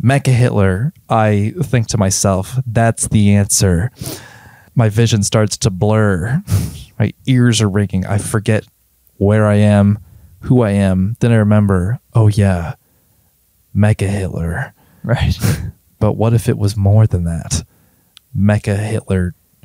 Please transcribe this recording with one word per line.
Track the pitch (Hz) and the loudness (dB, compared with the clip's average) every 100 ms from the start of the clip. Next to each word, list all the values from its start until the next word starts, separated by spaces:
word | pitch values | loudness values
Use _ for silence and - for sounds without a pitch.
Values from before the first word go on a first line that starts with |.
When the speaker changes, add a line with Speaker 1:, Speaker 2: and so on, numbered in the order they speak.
Speaker 1:
Mecha | 120 139 135 | 0 0 2
Hitler, | 120 120 107 95 92 143 - _ | 2 2 2 0 0 -4 -8 _
I | 113 107 104 107 180 | 0 2 0 -2 -4
think | 151 123 110 | -2 -2 -2
to | 113 | -2
myself, | 95 - 101 92 95 127 120 | -2 0 0 -2 -4 -6 -4
"That's | 107 113 - - | 0 0 0 -2
the | 110 101 101 | 0 2 2
answer." | 101 - 98 85 107 _ - - - - - - _ - | 2 0 2 0 -2 _ -12 -12 -18 -20 -20 -20 _ -2
My | 110 | 0
vision | 104 117 110 | 2 0 2
starts | 98 113 104 - | 0 0 0 -2
to | 113 | -4
blur. | 92 104 110 104 90 104 151 208 101 - - - - | -2 0 2 2 0 -2 -4 -2 -4 -4 -10 -18 -4
My | 107 - - | -4 -4 -2
ears | 123 120 107 | 2 2 2
are | 107 | 0
ringing. | 101 101 95 - | 0 -2 -4 -2
I | 101 | -4
forget | - 110 107 107 - _ _ _ _ _ | -2 -4 0 -2 -4 _ _ _ _ _
where | 101 107 107 | 0 2 4
I | 104 | 4
am, | 104 104 101 104 - - - _ | 4 4 4 0 -6 -20 -20 _
who | - 123 | 0 2
I | 110 | 2
am. | 101 98 92 95 120 | 2 0 0 -2 -2
Then | 120 | 0
I | 113 | 2
remember, | 104 107 101 92 90 123 _ | 4 4 4 0 0 -6 _
"Oh | 117 107 | 2 2
yeah, | 104 98 90 80 - _ _ _ _ _ _ _ _ _ 101 | 2 0 0 -6 -12 _ _ _ _ _ _ _ _ _ -2
Mecha | 104 110 98 | 0 0 -2
Hitler." | 101 90 - 82 85 131 _ _ _ | -4 -6 -6 -6 -6 -8 _ _ _
Speaker 2:
Right. | - 117 - - | -6 -2 0 -2
<laughs> | - - - - _ _ | -2 -4 -6 -14 _ _
Speaker 1:
But | 107 101 | -2 0
what | 110 | 0
if | 117 123 | 0 0
it | 110 | -2
was | 101 107 | -2 0
more | 98 107 107 | 2 4 2
than | 92 | 0
that? | 85 82 - 85 - _ _ _ _ - _ 101 | -4 -6 -8 -10 -10 _ _ _ _ -20 _ -2
Mecha | 101 104 - 101 | 0 0 0 -4
Hitler, | 107 110 - 95 90 - _ _ | -4 -6 -2 -2 -2 -6 _ _